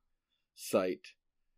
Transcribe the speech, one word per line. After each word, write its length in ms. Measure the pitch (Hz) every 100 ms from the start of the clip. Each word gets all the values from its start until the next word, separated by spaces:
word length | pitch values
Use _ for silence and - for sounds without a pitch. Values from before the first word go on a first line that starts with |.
| _ _ _ _ _
site, 540 | - - 110 92 - - - _ _ _